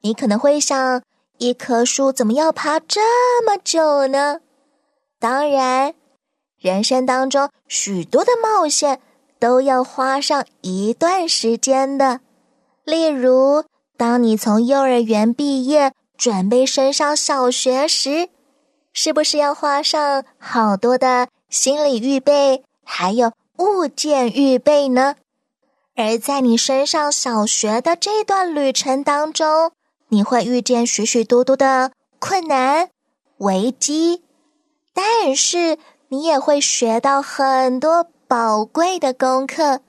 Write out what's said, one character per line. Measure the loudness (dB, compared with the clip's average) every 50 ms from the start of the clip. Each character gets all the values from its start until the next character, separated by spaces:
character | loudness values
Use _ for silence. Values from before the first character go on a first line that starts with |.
你 | -4 -4 -4
可 | -2 -2
能 | -2 -2 2
会 | 2 2 2 2
想， | 0 -2 -2 -2 0 0 -2 -4 -4 _ _ _ _ _ _ _
一 | -4 -4 -4
棵 | _ -4 -2 0 0 0
树 | 0 0 0 0 0
怎 | 0 0 0
么 | 0 0
要 | 2 0 0
爬 | 0 -2 -2 -2 -2 -2
这 | -2 _ -2 0 2 2 2 2 2 2 2 2 2
么 | 0 0 -2 _
久 | -2 0 2 2 2 2 2 0
呢？ | 0 0 0 0 0 -2 -6 _ _ _ _ _ _ _ _ _ _ _ _ _ _ _ _
当 | -4 -2 0 0 0 0
然， | 2 2 2 2 2 0 0 -2 -4 _ _ _ _ _ _ _ _ _ _ _ _ _
人 | _ -2 0 0 0
生 | 0 0 0 0
当 | 0 0 0 0 0
中 | 0 0 -2 -2 _ _ _ _
许 | -8 -8 -6 -4 -6 -6 -6
多 | -2 0 0 2
的 | 2 0 0 0
冒 | 0 0 0 0
险 | 0 -2 0 0 0 -2 -2 _ _ _ _ _ _ _ _
都 | 0 2 2 2
要 | 2 2 2 0 0
花 | -2 -4 -4 -2 -2 -2 -2
上 | -2 -2 -2 -2 -4 _ _ _ -10
一 | -6 -6 -4 -2 -2 -2
段 | _ 0 0 0 0 -2 -2
时 | -4 -2 0 -2 -2 0
间 | 0 0 2 2 0 -2 0 0
的。 | 0 0 0 -2 _ _ _ _ _ _ _ _ _ _ _ _ _
例 | -4 -2 0 0
如， | 0 0 2 2 4 4 4 4 4 2 0 -2 _ _ _ _ _ _
当 | _ -2 0 2 2 2
你 | 2 0
从 | 0 0 0 2 2 2
幼 | 2 2 2
儿 | 2 2 2 0
园 | 0 0 0 2 2 0 0
毕 | 0 -2 -2 -2 -2 -2
业， | 0 2 2 2 0 -2 _ _ _ _
准 | _ -4 -2 -2 0 -2 2
备 | 2 2 2
升 | 2 0 0 0 0 0
上 | 0 0 0 0
小 | -2 -2 -2 -2 0 0 0
学 | -2 0 0 0 0 0 0
时， | 0 -2 -2 -2 -2 -2 -2 -4 -6 _ _ _ _ _ _ _ _ _ _ _ _ _
是 | -4 -4 -2 0
不 | 0 0
是 | 0 0 0
要 | 0 0 -2
花 | -2 -2 -2 -2 0 -2
上 | -2 -2 0 0 0 0 -2 -4 _ _ _
好 | -14 -4 -2 0 2 2 0
多 | 0 0 0 2
的 | 2 2 2 2 0 -2 -4 _ _ _ _
心 | -4 -2 0 0 0 0 0
理 | 0 0 0
预 | -2 -2 -2 0
备， | 2 2 2 4 4 2 2 0 _ _ _ _ _
还 | -12 -8 -4 -2 -2
有 | 0 2 0 0 -2 _ _ _ _ -2
物 | 0 0 2 0 -2 -4
件 | -4 -6 -2 0 0 0 0 0
预 | 0 2 2 4 2
备 | 2 2 2 2 4 2 2
呢？ | 2 2 2 0 -2 _ _ _ _ _ _ _ _ _ _ _ _ _ _ _ _
而 | -4 -2 -2 -2
在 | -2 -2 -2 -2 0
你 | 2 2 2
升 | 2 0 0 0 0 0
上 | 0 -2 -2 -2 -2
小 | -2 -4 -4 -2 -2 -2 -2
学 | -2 -2 -2 -2 -2 -2 -2
的 | 0 -2 -2
这 | -2 -2 -4 -2 -4 -2
段 | -2 -2 -2 -2 -2 -2
旅 | -2 -2 -2 -2
程 | -2 -2 -2 -4 -2 -2
当 | -2 -2 -2 -2 -4 -4
中， | -2 -2 0 2 2 0 0 _ _ _ _ _ _ _ _
你 | 0 0 0
会 | 2 0 -2 0
遇 | 0 -2 -2 0
见 | 0 0 0 0
许 | -2 -2 -4 -4
许 | -2 0 -2 0
多 | 2 2 2 4
多 | 2 2
的 | 2 2 2 2 2 0 -2 _ _ _ _ _ _
困 | -8 -4 -4 -4 -2
难、 | 0 0 0 2 2 0 0 -2 -2 _ _ _ _ _ _ _ _ _ _
危 | -2 -2 0 0 -2 -2 -2
机， | _ -6 -4 -2 0 0 0 -2 -2 _ _ _ _ _ _ _ _ _ _ _ _ _ _ _
但 | -2 0 2 2 2 2 0 0
是 | 0 -2 0 0 0 0 0 -2 -4 _ -20 _ _ _ _
你 | -8 -4 -2
也 | 0 0 0
会 | 2 2 0 0
学 | 0 -2 -2 -2 0 0 0 0
到 | 0 0 0 0
很 | -2 -4 -4 -2 0 0 2 2 2 0 0 0
多 | 0 0 0 0 0 -4 _ _ _ _
宝 | -2 -2 0 0 0 -2 -2
贵 | -4 _ -2 0 0 0 -2
的 | -4 -4 -2
功 | _ -2 0 0 -2 -2
课 | -6 -4 -2 0 0 0 -2 _